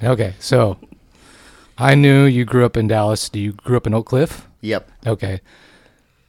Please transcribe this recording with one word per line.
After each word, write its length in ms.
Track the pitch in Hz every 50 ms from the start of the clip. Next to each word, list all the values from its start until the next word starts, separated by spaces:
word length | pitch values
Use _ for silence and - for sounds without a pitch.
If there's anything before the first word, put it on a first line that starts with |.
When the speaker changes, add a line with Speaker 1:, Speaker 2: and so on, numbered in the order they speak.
Speaker 1:
Okay, 320 | 110 123 127 107 107 92 95 -
so 360 | - - 131 123 113 101 92 - - - - _ _ _ _ _ _ _ - - - - _ _ _ _ _
I 180 | - 127 135 139
knew 300 | 143 143 139 139 139 139
you 200 | 139 123 123 120
grew 200 | 107 123 123 123
up 120 | 117 -
in 120 | 117 110 107
Dallas. 400 | 113 107 104 107 107 - - -
Do 100 | - 104
you 140 | 101 104
grew 240 | - - - - 123
up 100 | 120 -
in 80 | 110 107
Oak 120 | 113 113
Cliff? 420 | - 127 131 165 - - - - _ _ -
Speaker 2:
Yep. 280 | 104 107 107 92 - _ _ _ -
Speaker 1:
Okay. 340 | 117 110 - 113 98 95 90 _ _ _ _ _ _ _ _ _ _ _ _ _ _ _ _ _